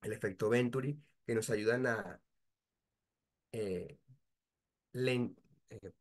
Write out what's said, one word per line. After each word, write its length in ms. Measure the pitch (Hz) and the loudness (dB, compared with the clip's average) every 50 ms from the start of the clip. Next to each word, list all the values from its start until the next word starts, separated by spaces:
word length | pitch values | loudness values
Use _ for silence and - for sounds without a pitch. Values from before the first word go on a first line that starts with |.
El 120 | - 107 107 | -4 -4 -6
efecto 360 | 113 - 107 95 - 110 107 | -2 -2 -4 -2 0 2 4
Venturi, 500 | 117 120 123 123 120 135 127 135 147 151 - _ _ _ _ | 4 6 4 4 2 -2 -2 -2 -4 -6 -8 _ _ _ _
que 100 | - 117 | -2 0
nos 140 | 110 110 - | 0 0 0
ayudan 360 | 117 104 104 110 117 123 127 | 0 0 2 2 2 4 2
a, 360 | 123 117 110 101 92 87 - _ _ _ _ _ _ _ _ _ _ _ _ _ _ _ _ _ _ _ _ _ _ _ _ _ _ | 0 0 -2 -4 -6 -10 -14 _ _ _ _ _ _ _ _ _ _ _ _ _ _ _ _ _ _ _ _ _ _ _ _ _ _
eh, 460 | - 117 107 101 92 90 87 71 - - _ _ 127 _ _ _ _ _ _ _ _ _ _ _ _ _ _ _ _ | -6 -4 -2 -2 -2 -4 -4 -6 -12 -18 _ _ -20 _ _ _ _ _ _ _ _ _ _ _ _ _ _ _ _
len-, 420 | 123 127 127 127 123 120 - - - _ _ - _ _ _ | -2 0 2 2 2 0 0 -4 -10 _ _ -20 _ _ _
eh, 220 | - 107 - 95 - _ | -18 -14 -14 -14 -16 _